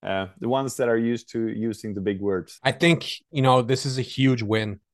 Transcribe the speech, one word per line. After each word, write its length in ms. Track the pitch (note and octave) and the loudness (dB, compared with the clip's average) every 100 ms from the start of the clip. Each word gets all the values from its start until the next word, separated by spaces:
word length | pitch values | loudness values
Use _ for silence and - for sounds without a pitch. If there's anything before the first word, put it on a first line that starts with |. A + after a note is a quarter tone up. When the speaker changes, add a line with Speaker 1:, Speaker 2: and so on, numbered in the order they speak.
Speaker 1:
uh, 260 | - F#2+ F#2+ - | -4 -4 -4 -6
the 100 | A#2 | -2
ones 260 | C3 C3+ - | -2 -2 -2
that 140 | B2 | 0
are 80 | A2+ | 2
used 340 | A#2 A#2 - | 2 -2 -4
to 160 | A2+ A2+ | -4 -4
using 460 | G#2+ A2+ G#2+ A2 | -4 -6 -6 -8
the 80 | G2+ | -4
big 180 | F#2+ G2 | -2 -2
words. 400 | G2+ F#2+ E2 - | -2 -2 -4 -2
Speaker 2:
I 100 | C3+ | -2
think, 360 | - E3+ E3 - - _ | 2 4 4 0 -12 _
you 100 | D3+ | 0
know, 200 | C3 B2+ | 4 4
this 240 | A#2 C3 C#3 | 4 0 -2
is 120 | C3 | -4
a 40 | |
huge 400 | A#2+ - C3+ B2+ | -6 0 2 2
win 400 | G#2+ A2 A2 G2+ _ | 0 0 -2 -8 _